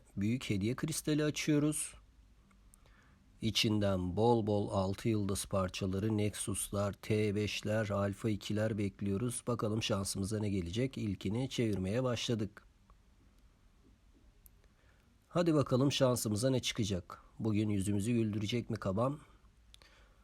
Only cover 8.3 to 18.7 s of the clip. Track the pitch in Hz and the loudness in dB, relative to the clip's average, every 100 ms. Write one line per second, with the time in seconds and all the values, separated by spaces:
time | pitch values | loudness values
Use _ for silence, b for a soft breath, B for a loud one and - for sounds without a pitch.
8.3 | 101 - 104 110 107 101 - 101 98 123 | -2 -2 -2 0 0 -2 -2 -2 -2 -2
9.3 | - - 120 113 113 - 101 98 - 98 | -4 -4 -2 0 -2 0 -2 -2 -4 -2
10.3 | 107 104 98 85 95 135 - 110 92 95 | -2 0 -2 -2 -2 -2 -2 -4 -4 -2
11.3 | 110 135 - 113 98 92 117 131 113 - | -2 -2 0 0 0 0 0 0 -2 -2
12.3 | 113 104 - - _ - - - - - | -2 -2 -8 -20 _ -20 -20 -20 -20 -20
13.3 | - - _ - - - - - - - | -20 -20 _ -20 -20 -20 -20 -20 -20 -20
14.3 | - - - b b b b b _ _ | -20 -20 -20 b b b b b _ _
15.3 | 170 170 151 127 127 143 - 131 120 113 | 2 4 4 4 4 4 4 4 4 0
16.3 | 104 131 127 - - 101 92 - - - | 0 2 0 -2 -2 -2 -2 -4 -16 -20
17.3 | - 110 104 107 101 95 104 104 120 110 | -6 -2 0 0 0 0 0 0 0 0
18.3 | 104 104 120 - | -2 -2 -4 -4